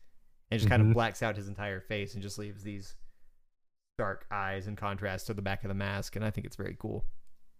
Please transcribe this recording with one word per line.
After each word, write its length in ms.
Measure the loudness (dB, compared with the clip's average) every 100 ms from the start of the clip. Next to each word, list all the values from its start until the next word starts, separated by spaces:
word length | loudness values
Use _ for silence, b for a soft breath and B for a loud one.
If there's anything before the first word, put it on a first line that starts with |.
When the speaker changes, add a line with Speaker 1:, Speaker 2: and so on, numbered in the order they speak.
| -18 -20 -20 -20 _
Speaker 1:
and 80 | 4
just 80 | 6
kind 120 | 8
of 60 | 10
Speaker 2:
Mm-hmm. 80 |
Speaker 1:
blacks 280 | 8 4 2
out 140 | -2 -2
his 120 | -6
entire 320 | -6 -6 -6
face 340 | -4 -4 -4
and 80 | -6
just 160 | -6 -6
leaves 240 | -8 -8
these 320 | -8 -8 -8 -8 -10 -12 -20 -20 _ _ _ _ _ -2
dark 260 | -2 -2 -4
eyes 360 | -2 0 -2 -4
in 100 | -4
contrast 500 | -2 -2 -2 -2 -2
to 80 |
the 80 | -2
back 220 | -2 -2
of 40 | -2
the 60 |
mask. 420 | -2 0 -2 -4 -2
And 80 |
I 60 | -2
think 160 | -2 -6
it's 100 | -6
very 200 | -6 -4
cool. 260 | -4 2 2 2 -4 -12 -16